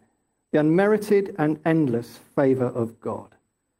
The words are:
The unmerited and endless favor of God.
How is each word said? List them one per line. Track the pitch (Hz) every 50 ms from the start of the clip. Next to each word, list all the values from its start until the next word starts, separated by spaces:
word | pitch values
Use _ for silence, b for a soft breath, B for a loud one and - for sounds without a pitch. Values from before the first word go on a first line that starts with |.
| _ _ _ _ _ _ _ _ _ _
The | - 156
unmerited | 147 156 160 175 196 208 214 208 214 - 208 202 196 196 - -
and | 151 151 156 151 -
endless | 170 160 165 156 135 113 117 117 - - - - _ _
favor | - 143 135 131 127 123 123
of | - 127 113 113 113 _
God. | - 120 107 98 98 - _ _ _ _ _ _ _ _ _ _